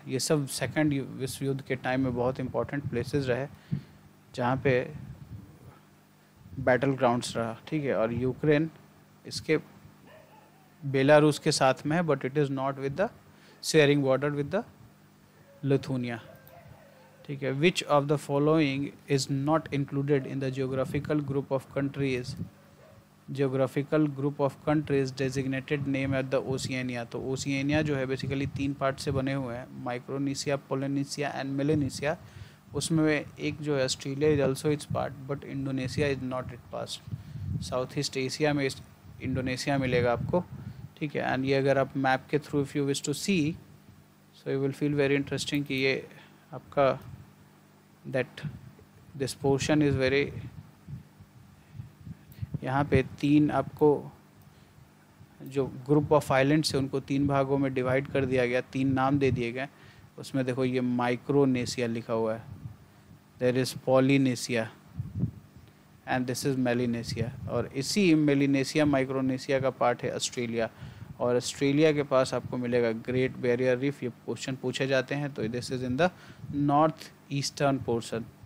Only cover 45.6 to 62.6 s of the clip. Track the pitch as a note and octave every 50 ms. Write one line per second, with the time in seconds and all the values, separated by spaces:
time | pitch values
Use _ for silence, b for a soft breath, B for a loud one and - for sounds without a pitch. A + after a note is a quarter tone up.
45.6 | C#3+ C#3 C3+ C3 C3+ C3+ C3 A#2 - - B B B B B B B - D3 C3
46.6 | - - - C#3+ C#3 C3 C3 C#3+ - - - - - - - - - - - -
47.6 | - _ _ _ _ _ _ _ - C3+ C3 B2+ B2+ - - - - - - -
48.6 | - - - - - - - - - - - C#3 C3+ A#2+ - - - C#3 C#3 C#3
49.6 | - - D#3 D3+ D3 C#3+ C3+ C3 C3 C3 C#3 C#3 C#3+ C#3 - - - - - -
50.6 | - - - - - - - - - - - - - - - - - - - -
51.6 | - - - - - - - - - - B B B B B B B B - -
52.6 | - C3 C3 C#3 D3 C#3+ C#3 C3+ B2+ - - - - C#3+ D3 D3+ D3+ C#3+ - C3+
53.6 | C3+ - - - D#3 D3+ C#3+ C3 C3 C#3+ - - - - - - - - b b
54.6 | b b b - - - - - - - - - - - - - C#3+ C#3 C3 C#3
55.6 | C3 B2+ - C3+ B2 C3+ D3 D3+ D3 - D#3 C#3+ - - C#3 C3 C3+ C#3 D3+ D#3+
56.6 | D3+ - - C3+ C3+ C3+ - C3+ C3 - C#3 C3+ C#3+ C#3 C#3 C3+ C3+ C3+ C#3 C#3
57.6 | C#3 C3+ C3 C3 B2 B2+ B2+ C#3 C#3+ - - C#3 C3+ B2+ C3 B2+ B2 A#2+ B2 B2+
58.6 | - - - C3+ C3 C#3 C3 C3 C3 C3+ C#3+ C#3 C3+ C3 B2 A#2+ A#2 A#2 A#2+ B2+
59.6 | C3+ C#3+ B B B B B B B B - - C3+ - - C3+ C3 B2+ B2 C3
60.6 | C3 B2+ B2+ B2+ B2 B2 B2 B2 B2 B2 B2 A#2+ - - C#3 C#3+ C#3 C3+ B2+ B2
61.6 | A#2+ A2+ - B2+ A#2+ A#2 A2+ A#2 A2+ - A#2 A2+ A2+ A2 A2 A2+ - - - -